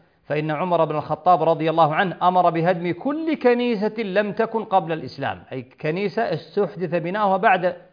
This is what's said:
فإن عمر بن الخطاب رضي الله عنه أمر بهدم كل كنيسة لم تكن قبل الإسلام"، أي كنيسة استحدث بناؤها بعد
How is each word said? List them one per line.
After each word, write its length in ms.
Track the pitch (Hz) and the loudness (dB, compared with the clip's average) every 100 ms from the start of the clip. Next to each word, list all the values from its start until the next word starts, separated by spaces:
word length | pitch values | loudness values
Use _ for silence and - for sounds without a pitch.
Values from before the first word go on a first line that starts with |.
| _ _ - | _ _ -6
فإن 260 | 147 156 | -4 -2
عمر 340 | 147 180 170 156 | -2 0 2 2
بن 100 | 151 | -2
الخطاب 480 | - 151 180 170 | -4 -2 2 4
رضي 260 | 160 156 160 | 4 2 2
الله 260 | 165 151 156 | 4 4 2
عنه 220 | 190 - | -2 0
أمر 280 | 175 185 175 | 2 4 4
بهدم 420 | 165 170 180 175 | 2 2 0 -2
كل 440 | 165 269 302 320 302 | -4 -4 -4 -4 0
كنيسة 680 | 247 240 240 208 214 220 | 2 2 0 0 -2 -4
لم 280 | 208 185 208 | -2 0 0
تكن 320 | - 226 226 | -2 -2 -4
قبل 280 | 202 190 165 | 0 0 0
الإسلام"، 520 | 160 127 - 123 92 - | -4 -8 -8 -6 -6 -10
أي 100 | 131 | -12
كنيسة 720 | 120 - 151 175 202 226 233 | -12 -8 -4 -2 -4 -2 -2
استحدث 640 | 160 - 202 202 165 175 170 | -4 -4 -2 -2 -2 -4 -2
بناؤها 420 | 170 208 202 190 | -2 0 0 4
بعد 380 | 214 185 - - - | 4 4 2 -4 -12